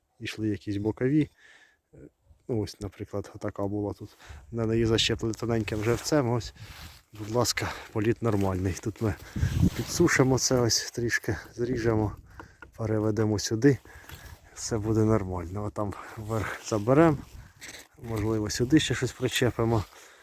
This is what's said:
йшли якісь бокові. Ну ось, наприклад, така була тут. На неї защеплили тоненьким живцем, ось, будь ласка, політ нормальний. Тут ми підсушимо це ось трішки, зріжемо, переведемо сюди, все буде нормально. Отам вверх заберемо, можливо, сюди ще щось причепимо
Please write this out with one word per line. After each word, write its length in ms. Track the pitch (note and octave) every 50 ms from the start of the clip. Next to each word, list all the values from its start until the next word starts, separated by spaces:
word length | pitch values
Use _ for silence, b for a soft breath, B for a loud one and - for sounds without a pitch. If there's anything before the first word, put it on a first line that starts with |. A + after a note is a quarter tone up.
| _ _ _ -
йшли 300 | A2+ G#2+ - - G#2+ G#2+
якісь 280 | G2+ F#2+ - G#2 G2+ G2+
бокові. 520 | G#2 A2 G#2 - B2+ C3 D3 D#3 C#3+ - b b b b b b b b b b _ _ - C3+ C3+ - _ _ _ - - _ _ -
Ну 120 | B2+ G#2+
ось, 220 | G2+ F#2 - -
наприклад, 500 | G#2 G2 - - G#2 - - G2+ F#2+ - - G#2+
така 280 | - G#2 - - G2+ G2+
була 260 | G2+ G#2 G#2 G2+ G2
тут. 240 | - G#2+ - - B B B B B B -
На 140 | A#2 A#2 A2+
неї 200 | A2 A2+ A#2 A#2
защеплили 480 | A2 A2+ G#2+ - - A#2 G2 - A2+ G#2+
тоненьким 500 | - - A2+ A#2 A2+ G#2 - A2+ G#2+ G#2
живцем, 460 | A#2 A#2 G#2+ - - D#3+ D3+ C3 A#2
ось, 240 | B2 A#2 - - B B B B B B B B B B B _ -
будь 180 | G#2+ G#2+ G#2
ласка, 400 | A2 B2 A#2 - - - G#2+ F#2 B B B B
політ 300 | - A2+ G#2 A#2 A#2 -
нормальний. 520 | - A#2 G#2+ G2 G2 F#2+ F#2 F2+ F#2 G2 F2
Тут 280 | - - A2+ - -
ми 140 | A2+ G#2+ F2+ B B B B B B B B B B - - -
підсушимо 640 | A#2 - - - F3 D#3 - - C3+ C3 C3 A#2+
це 200 | - - C3 B2
ось 320 | A#2+ A2 - - - -
трішки, 460 | - B2 A#2+ A#2 - - - - G#2+ - - - -
зріжемо, 600 | A#2 A#2+ A#2+ B2+ A#2 A2 A#2 A2 G#2+ G#2+ G#2 - - B B B B B B B B B - - -
переведемо 640 | A2+ G#2 A2 G#2+ G#2+ A2 G#2+ G#2+ A2 G#2+ G#2+ G2
сюди, 380 | - - A2+ A2 A#2 C#3+ C3+ - B B B B B B B B B B B B B B -
все 240 | - - - A#2+ A2
буде 220 | G#2 A2 A2 A2
нормально. 640 | G#2+ G#2+ A2 G#2+ F#2+ F#2 F#2 F2+ F2+ F2 F#2 G2+ G#2
Отам 300 | G#2 - A2 G#2+ G2+ B B B B B -
вверх 520 | G#2+ G#2+ A2+ A2 F#2+ - - - - -
заберемо, 480 | A#2 G#2+ G2+ A#2 C3 D3 E3+ E3 D3 B B B B B B B B B B B B B B _ _ - B2 A2+
можливо, 400 | A2+ G#2+ G#2 A2 A2 G#2+ G#2+ G#2
сюди 300 | - - B2 B2+ D#3 D3+
ще 160 | - - B2+
щось 160 | - C3 A#2
причепимо 720 | - - B2+ B2 - - B2+ A#2+ - - A#2 A2+ A#2 A2 - B B B B B B B